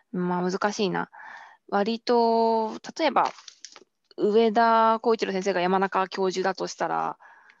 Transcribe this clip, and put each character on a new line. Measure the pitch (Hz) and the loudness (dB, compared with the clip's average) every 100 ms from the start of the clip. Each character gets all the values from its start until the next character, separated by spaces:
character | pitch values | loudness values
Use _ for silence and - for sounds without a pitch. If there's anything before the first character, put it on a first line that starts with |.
| _ | _
ま | 180 180 180 | -6 -4 -2
あ、 | 180 | -2
難 | 190 208 | -2 -4
し | 208 196 | -2 -2
い | |
な。 | 170 175 - - - - - - | -2 -6 -12 -20 -20 -20 -20 -6
割 | 202 202 226 | -2 -2 -2
と、 | - 240 233 226 226 226 220 233 - - | 0 2 2 2 2 0 -2 -8 -12 -4
例 | 311 | 0
え | |
ば、 | 214 143 - - - - - - _ _ - | 2 0 -4 -18 -20 -20 -20 -20 _ _ -2
上 | 208 208 226 | 2 4 4
田 | 214 233 226 226 226 | 4 4 4 4 2
浩 | 240 226 | 0 0
一 | 196 | -2
郎 | |
先 | 196 | -2
生 | 196 | -2
が | 180 | 0
山 | 180 190 | 0 0
中 | 190 190 185 | 0 -2 -4
教 | - 190 | -2 -2
授 | 180 | -2
だ | 190 185 | -4 -4
と | 180 | -8
し | - | -6
た | 170 | -4
ら、 | 160 160 - - - - _ | -4 -4 -8 -18 -20 -20 _